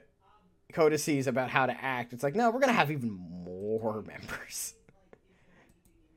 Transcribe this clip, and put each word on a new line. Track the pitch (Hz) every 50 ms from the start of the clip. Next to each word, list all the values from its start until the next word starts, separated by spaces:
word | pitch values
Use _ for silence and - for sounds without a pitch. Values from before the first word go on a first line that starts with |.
| - _ _ _ _ _ _ _ _ _ _ _ _ _
codices | - - 160 151 156 147 147 - 151 139 131 135
about | 120 131 127 120
how | 123 139 131
to | 123 117 - -
act, | 135 131 123 131 127 -
it's | 120 -
like, | 139 143
"No, | 208 247 233
we're | 220 262
gonna | 277 254 240
have | 214 160 139
even | 156 143 120 113
more | 101 92 90 80 87 90 87 90 90 92 101 104 110 110 113 113 107 110
<laughs> | 98 -
members." | - - - - - - - - - - - - - _ _ - - _ _ _ - _ _ _ _ _ _ _ _ - - _ _ _ _ _ _ _ _ _ _